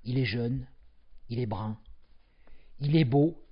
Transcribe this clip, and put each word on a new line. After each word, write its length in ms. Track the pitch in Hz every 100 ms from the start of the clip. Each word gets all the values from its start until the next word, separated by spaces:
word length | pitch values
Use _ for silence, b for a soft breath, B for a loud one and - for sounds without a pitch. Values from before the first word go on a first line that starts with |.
Il 140 | 120 127
est 60 |
jeune, 420 | 123 113 120 131 123 - - - - - -
il 100 | 120
est 80 | 120
brun, 320 | 104 110 110 - - - - - _ - - - -
il 160 | 143 160
est 80 |
beau. 340 | 139 143 156 165 -